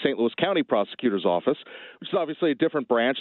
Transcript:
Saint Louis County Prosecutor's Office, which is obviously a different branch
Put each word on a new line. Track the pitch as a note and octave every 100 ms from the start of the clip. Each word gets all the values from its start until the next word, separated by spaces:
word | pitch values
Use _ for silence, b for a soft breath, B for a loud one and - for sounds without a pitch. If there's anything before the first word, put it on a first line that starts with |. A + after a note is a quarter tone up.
Saint | D3 A#2+
Louis | A#2 -
County | F3 F#3
Prosecutor's | C3 A#2 G2 - B2 G2 F#2
Office, | F2 B2 D3 - B B B
which | -
is | G3
obviously | D#3+ D#3 E3+
a | B2+
different | E3 D3+ B2
branch | A#2+ A#2 C3+